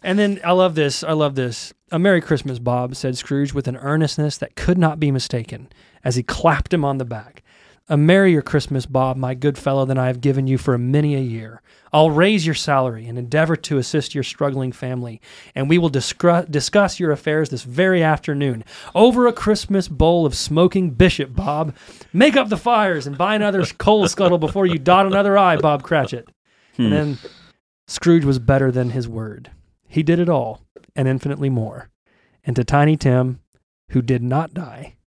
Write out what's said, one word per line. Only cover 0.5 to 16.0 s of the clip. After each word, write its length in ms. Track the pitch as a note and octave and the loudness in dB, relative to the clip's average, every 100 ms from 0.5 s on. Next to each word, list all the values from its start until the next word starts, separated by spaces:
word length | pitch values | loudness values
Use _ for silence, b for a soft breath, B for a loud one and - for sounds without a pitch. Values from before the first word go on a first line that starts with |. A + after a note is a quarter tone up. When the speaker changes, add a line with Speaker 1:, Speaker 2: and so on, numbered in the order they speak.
Speaker 1:
love 220 | F#3 F#3 | 2 2
this, 280 | D#3+ D3 C3 | 2 -2 -2
I 80 | D#3 | -4
love 220 | D#3 D3 | 0 0
this. 380 | C3+ B2 A2+ - _ _ | -2 -4 -6 -16 _ _
"A 80 | E3 | 0
Merry 220 | F#3+ F3+ | 2 2
Christmas, 380 | - D3 C#3 B2 | 2 -2 -2 -6
Bob," 360 | A#2+ B2 B2 | -2 -2 -4
said 220 | C3 C3 B2 | -6 -6 -6
Scrooge 340 | - C#3 C#3+ | -6 -4 -2
with 160 | C#3 C3 | -4 -6
an 80 | B2+ | -6
earnestness 600 | C3+ D#3 D3+ - D3 - | -2 0 0 0 -4 -4
that 160 | - - | -10 -4
could 220 | - F3+ | 0 2
not 200 | E3 D3+ | 2 2
be 100 | D3+ | 0
mistaken 580 | C3+ - B2 A2 - B2+ b b b | 0 -2 -6 -8 -14 -18 b b b
as 120 | - A#2+ | -4 -2
he 60 | |
clapped 500 | A#2+ - E3 C#3+ - | -4 0 2 2 -2
him 120 | E3+ | -2
on 140 | C#3 C3+ | 0 -2
the 60 | |
back. 380 | B2 A2+ - - b b b b _ | -6 -10 -14 -20 b b b b _
"A 80 | D3 | 2
merrier 440 | D#3 F#3+ G3 D#3+ | 6 6 6 2
Christmas, 460 | - D3+ - C3+ - | 2 -2 0 -6 -2
Bob, 300 | C3 C3 C3 | -2 0 -2
my 180 | B2+ | -6
good 240 | B2+ D3 C3+ | -2 -2 -2
fellow, 260 | C#3 C3+ | -2 0
than 140 | C3+ C3 | 0 0
I 80 | B2+ | 0
have 140 | B2 | 0
given 260 | C#3 C3+ C3+ | 0 0 0
you 100 | C3 | 0
for 220 | - A#2+ | 0 0
many 360 | B2 C#3+ D3 | 2 0 2
a 60 | C#3 | -2
year. 400 | B2+ A2+ A2 A2+ b b b | -4 -8 -12 -20 b b b
I'll 180 | D3+ D#3+ | 4 4
raise 360 | D3+ F#3+ G#3+ D#3+ | 4 4 4 0
your 80 | |
salary 520 | D3+ - C#3 C3 A2 A#2 | -4 0 0 0 -4 -10
and 120 | A#2+ | -10
endeavor 380 | A#2+ D3+ D#3+ D#3 | -2 0 0 -2
to 220 | - C#3+ | -2 -4
assist 360 | B2 D#3 C3+ | -2 -4 -4
your 100 | C#3+ | -6
struggling 480 | B2+ - C#3+ C3+ B2+ | -8 -4 -4 -2 -6
family, 480 | A#2+ B2+ B2+ A#2+ A2 B B B | -6 -8 -8 -8 -14 B B B
and 140 | - C3+ | -6 0
we 100 | F3 | 2
will 120 | E3+ | 2
discru-, 600 | C3+ | 0